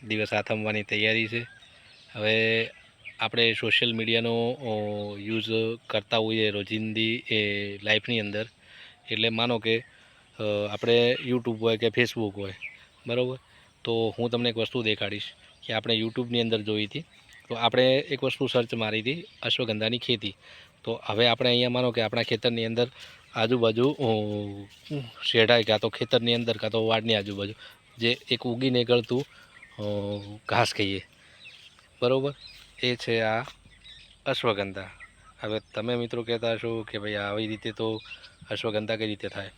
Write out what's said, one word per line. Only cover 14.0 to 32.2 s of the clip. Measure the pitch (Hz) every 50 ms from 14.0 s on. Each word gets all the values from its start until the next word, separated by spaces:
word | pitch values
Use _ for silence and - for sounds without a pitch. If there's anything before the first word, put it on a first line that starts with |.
| 113 110 98 -
હું | 117 120
તમને | 117 117 120 120
એક | 113 113
વસ્તુ | 113 - - 127 113
દેખાડીશ | 110 107 - - 101 101 101 - - - _ - - - _ - -
કે | 117
આપણે | 110 107 120 117 110
YouTube-ની | 110 113 113 - 123 120 120 120
અંદર | 117 113 113 110
જોઈ | 104 104 107 107 107
હતી. | 104 - 143 165 _ _ - - - - - - -
તો | 123
આપણે | 113 127 117 117 123 127 131 131 135
એક | - - 147 123 -
વસ્તુ | 131 - - 139 123
સર્ચ | - 123 117 117 -
મારી | 117 110 107 107 113
હતી, | 107 123 143 175 - - - -
અશ્વગંધાની | - 117 - - 127 113 107 104 107 110 120 120
ખેતી. | - - 123 107 117 101 92 _ - - - - - - _ _ _
તો | - 117 - -
હવે | - 107 104 120 120
આપણે | 117 - 131 127
અહીંયા | 120 120 123 123
માનો | 123 123 127 123
કે | 110 120
આપણા | 113 107 117 117 113
ખેતરની | - 123 107 - 123 117 117 113
અંદર | 113 117 117 120 123 - - - - - - - - -
આજુબાજુ, | 120 110 113 127 123 113 113 110 113 120 139
અ, | 151 - 143 117 110 107 104 104 104 104 104 101 101 101 101 98 - - - - 151 143 127 113 - - -
શેઢાય | - - 117 113 107 120 117 110
કાં | 107 107 107
તો | - 113
ખેતરની | - - 123 - - 120 117 120 117
અંદર | 117 120 113 113 104
કાં | - 110
તો | 107 113 110 110
વાડની | 110 113 107 113 110
આજુબાજુ | 104 101 101 101 98 101 101 110 - - - - _ _ - - -
જે | 113 117 123 123 - -
એક | 127 117 -
ઉગી | 127 117 120 131 135
નીકળતું, | 123 123 120 113 123 120 113 - 123 127 147 - - - - - - - - - - -
અ, | 107 104 104 101 101 101 104 104 101 101 104 107 _ -
ઘાસ | 107 110 117 110 -
કહીએ, | - 104 98 98 95 - _ _ _ - - - - - - - - - - _ - _ _ _ _
બરોબર? | - 123 131 135